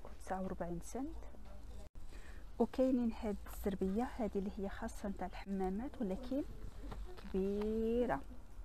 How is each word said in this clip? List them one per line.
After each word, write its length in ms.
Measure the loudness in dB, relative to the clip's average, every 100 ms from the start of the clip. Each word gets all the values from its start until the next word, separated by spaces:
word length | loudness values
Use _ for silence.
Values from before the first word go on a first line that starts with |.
وتسعة 380 | -8 -8 -4 -2
وربعين 380 | 0 -2 -2 -2
سنت. 320 | -2 -4 -4 -4 -6 -8 -8 -8 -8 -8 -8 -8 -6 -6 -8 -8 -8 2
وكاينين 540 | 4 6 6 8 4
هاد 240 | 2 0 -2 -4
الزربيه 560 | -2 0 2 2 4 2 0
هذه 200 | 0 2
اللي 120 | 0 -2
هي 100 | -4
خاصه 400 | -2 -4 -2 -4
نتاع 180 | -2 -4
الحمامات، 760 | -4 -2 0 2 2 -2 0
ولكن 420 | 0 0 2 0 0 -4 -8 -6 -6 -6 -6 -6
كبيره، 960 | 0 2 4 4 2 2 4 4 4 2 -2 -10 -10 -10